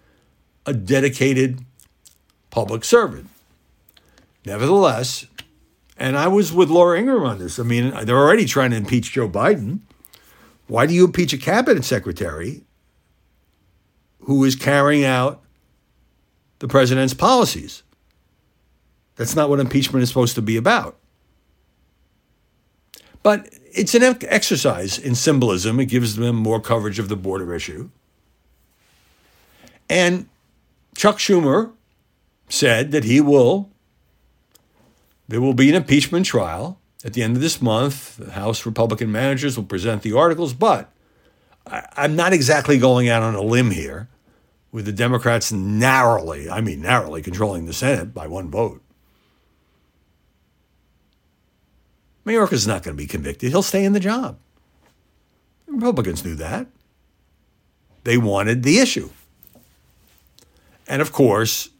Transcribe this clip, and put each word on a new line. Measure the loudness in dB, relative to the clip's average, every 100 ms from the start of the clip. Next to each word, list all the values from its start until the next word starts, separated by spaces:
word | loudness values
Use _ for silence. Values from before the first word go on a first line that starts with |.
| _ _ _ _ _ _ -6
a |
dedicated | -4 0 2 2 2 0 2 0 -2 -14 _ _ _ _ _ _ _ _
public | -6 -4 -6 2
servant. | 4 4 -6 -18 _ _ _ _ _ _ _ _ _ _ _ -10
Nevertheless, | -4 2 4 4 2 -4 -8 -14 -20 -20 _ _ _ _ -8
and | -4 -2
I | 2
was | 2 2
with | 2 4
Laura | 6 6 4
Ingraham | 0 0 0
on | -4
this, | -8 -6
I |
mean, | -2 0 -2 -4 0
they're | 4
already | 6 6 2
trying | 0 0
to | -2
impeach | -2 -2 -2
Joe | -4 -4
Biden. | 0 0 0 -2 -8 -12 _ -20 -20 _ _ _ _ -6
Why | 0 2
do |
you | 4 4
impeach | 4 -2
a | -2
cabinet | -2 0 2 0
secretary | 0 -4 -4 -8 -8 -8 -12 -14 -18 _ _ _ _ _ _ _ _ _ _ _ _ _ _ _
who | -2 2
is | 2 0
carrying | 0 2 4 2
out | 2 0 -2 -6 _ _ _ _ _ _ _ _ _ _ _ _
the | 0
president's | 4 4 4 0 2
policies? | 4 4 2 -2 -12 -18 _ _ _ _ _ _ _ _ _ _ _ _ _ -8
That's | -4 0
not | 2
what | 2
impeachment | 2 0 0 0
is | 0
supposed | 2 0 0
to |
be | -2 0
about. | 2 0 -2 -12 _ _ _ _ _ _ _ _ _ _ _ _ _ _ _ _ _ _ _ -20 _ -2
But | 0 0 -2 -20 _
it's | -4 2 4
an |
ex-, | 4 2 0
exercise | -2 0 0 0 -2 -4 -6
in | -4 0
symbolism. | 2 2 2 0 0 -2
It | 0
gives | 0 -2 -2
them | -2 0
more | 0 -2
coverage | 0 -2 -2 -6
of | -6
the | -6
border | -6 -6 -6 -8
issue. | -10 -14 -16 _ _ _ _ _ _ _ _ _ _ _ _ _ _ _ _ _ -20 _ -4
And | 0 0 -2 -6 _ _ _ _ _ _ 0
Chuck | 0 2
Schumer | 2 4 4 2 0 -8 _ _ _ _ _ _ -10
said | -2 2 2 0
that | -2 2
he | 4
will, | 6 6 4 2 -4 _ _ _ _ _ _ _ _ _ _ _ _ _ _ _ -8
there | -2
will | 0 4
be | 6
an | 4
impeachment | 4 2 2 0 0
trial | 0 -2 -4 -8 -12 _ -18 -10
at |
the | -4
end | -2 0
of |
this | -2 -2
month. | -2 0 -2 -4 -12 -18
The | -14
House | -8 -6 -6 -6
Republican | -2 -2 -2 -4
managers | -2 -2 -2 -4 -6
will |
present | -6 -4 -4 -4
the | -2
articles, | 2 2 2 -4
but | 0 0 0 -4 _ _ _ _ _ _ _ -14
I, | -14 -10 -4
I'm | -2 0
not | 2
exactly | 2 2 2 2 4
going | 4 4 2
out | 2
on | 0 -2
a |
limb | 0 2 0
here | -2 -8 -12 -16 _ _ _ _ _ _
with | -10 -8
the |
Democrats | -4 -2 0 0 0 -2
narrowly, | -4 -4 0 2 4 4 2 -2 -10 -8
I | -6
mean | -4 -4
narrowly, | -2 -2 -2 -8
controlling | -8 -4 -4 -4 -8
the |
Senate | -4 -2 -2 -6
by | -12 -12
one | -12 -8
vote. | -4 -4 -6 _ _ _ _ _ _ _ _ _ _ _ _ _ _ _ _ _ _ _ _ _ _ _ _ _ _ _ _ _ _ _ _ _ _ -2
Mayorkas | 2 2
is | 0 -2
not | -4
gonna | -6 -12
be | -10
convicted. | -8 -10 -8 -2
He'll | -2
stay | 0 0 0
in |
the | 0
job. | -2 -4 -6 -12 _ _ _ _ _ _ _ _ _ _ _ _ -10
Republicans | -4 -2 0 -2 -4 -8
knew | -10
that. | -8 -8 -10 _ _ _ _ _ _ _ _ _ _ _ _ _
They | -2 0
wanted | 0 0 0 0
the | 2 4
issue. | 2 -2 -10 -16 _ _ _ _ _ _ _ _ _ _ _ _ _ _ _ _ -8
And | -4
of | -2
course | 2 4 4 0 -4 -10 _